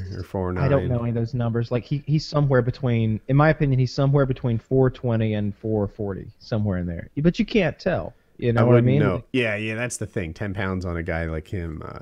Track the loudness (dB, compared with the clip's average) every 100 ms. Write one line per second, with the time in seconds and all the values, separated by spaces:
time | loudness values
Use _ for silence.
0 | -8 -10 -8 -4 -4 0 2 2 2 -2
1 | -2 -2 -2 -2 -2 -2 -2 -4 -2 -6
2 | 0 0 0 0 2 0 -2 -4 -2 0
3 | 0 -2 0 2 4 2 2 2 0 0
4 | 2 2 2 0 -2 -2 0 4 4 2
5 | -2 0 0 0 -2 -4 -2 0 -2 -4
6 | -6 -6 -10 -18 -6 -2 0 -2 -4 -6
7 | -8 0 0 2 0 2 2 0 -2 -2
8 | -4 -12 _ -4 0 4 6 6 6 4
9 | 4 0 -2 0 0 -2 -4 -4 -6 -6
10 | -6 -4 -6 -6 -6 -4 -2 -2 -2 -4
11 | -2 -2 -2 -6 -6 -8 -8 -8 -12 -14